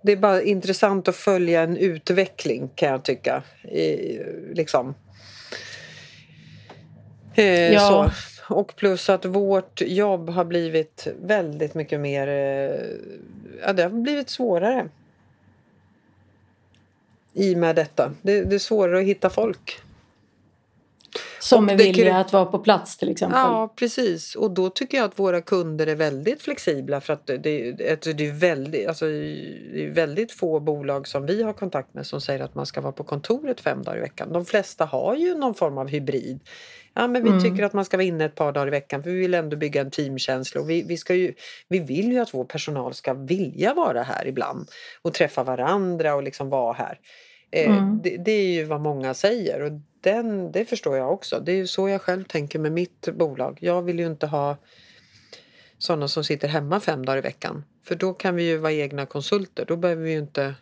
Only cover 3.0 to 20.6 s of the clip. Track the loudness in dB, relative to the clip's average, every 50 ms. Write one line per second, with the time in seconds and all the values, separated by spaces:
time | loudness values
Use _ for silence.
3 | 0 -2 -2 0 0 -2 -2 -2 -4 -10 -20 _ -14 -6 -2 0 0 0 0 -2
4 | -4 -6 -6 -8 -8 -10 -10 -12 -12 -6 -4 -4 -2 2 2 0 0 0 -10 -12
5 | _ -20 -20 -20 -20 -20 -20 -20 -18 -16 -16 -16 -14 -16 -16 -18 -18 -20 -20 -20
6 | -20 -20 -20 -20 -20 _ -20 -20 -20 -20 -20 -20 -20 -20 -20 -20 -20 -20 -20 -20
7 | -20 -20 -20 -20 -20 0 4 4 6 6 6 6 8 8 8 8 10 8 8 8
8 | 6 4 2 -2 -12 -16 -18 -20 -6 -2 0 0 0 -2 -4 0 2 2 2 2
9 | 2 2 2 2 2 0 0 2 2 4 2 2 0 -2 _ -4 -2 0 2 2
10 | 4 2 2 0 -2 -2 0 0 0 2 0 0 0 2 2 0 0 0 _ -10
11 | -10 -10 -10 -8 0 0 2 2 2 -2 -2 -4 -4 -4 -2 -6 -4 -2 -2 -2
12 | -2 -2 0 0 0 0 0 0 0 0 0 -2 -2 -2 -4 -4 -6 -8 -10 -12
13 | -12 -16 -16 -18 -18 -20 -20 -20 -20 -18 -14 -4 -2 0 2 2 2 2 0 -2
14 | -2 -2 -2 -2 -4 -6 -6 -4 0 2 2 2 2 2 0 0 -4 -6 _ _
15 | _ _ _ _ _ _ _ _ _ _ _ _ _ _ _ _ _ _ _ _
16 | _ _ _ _ _ _ _ _ _ _ _ _ _ _ _ _ _ _ _ _
17 | _ _ _ _ _ _ _ 0 2 2 4 4 4 4 4 4 2 2 _ 0
18 | 0 0 -2 -4 0 2 2 2 2 2 0 0 0 0 2 2 4 4 4 2
19 | 4 2 2 2 0 0 2 2 0 0 -2 -6 _ -14 -14 -14 -18 -20 -20 -20
20 | _ _ _ _ _ _ _ _ _ _ _ _